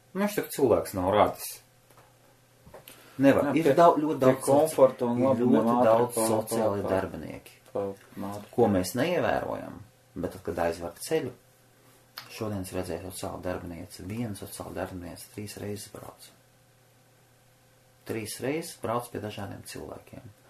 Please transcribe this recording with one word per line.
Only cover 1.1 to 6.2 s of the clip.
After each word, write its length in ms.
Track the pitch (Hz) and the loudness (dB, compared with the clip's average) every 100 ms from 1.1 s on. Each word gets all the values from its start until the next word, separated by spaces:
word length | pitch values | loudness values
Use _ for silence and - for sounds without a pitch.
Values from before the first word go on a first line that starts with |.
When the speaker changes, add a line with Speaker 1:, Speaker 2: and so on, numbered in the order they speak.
Speaker 1:
radis. 400 | 104 90 - - - _ _ _ - _ _ _ _ _ _ - - - - - | 4 4 2 -12 -14 _ _ _ -20 _ _ _ _ _ _ -20 -20 -20 -20 -12
Nevar. 320 | - 139 120 143 | 2 4 6 4
Speaker 2:
Jā, 80 | |
Speaker 1:
Ir 100 | 139 | 2
Speaker 2:
pie, 100 | 165 | 4
Speaker 1:
dau-, 200 | 151 170 147 | 8 8 6
ļoti 220 | 151 143 | 2 2
Speaker 2:
pie 80 | 131 | 4
Speaker 1:
daudz 160 | 127 | 4
soci-, 80 | - | 4
Speaker 2:
komforta 560 | 143 156 151 131 123 123 | 4 4 6 6 4 -2
un 120 | 120 | 2
Speaker 1:
ir 20 | |
Speaker 2:
labuma 280 | 131 120 120 | 2 4 4
Speaker 1:
ļoti 160 | 113 113 | 4 4
Speaker 2:
ātri 160 | 120 110 | 4 6
Speaker 1:
daudz 300 | 113 120 | 6 4
Speaker 2:
pa-, 100 | 113 | 2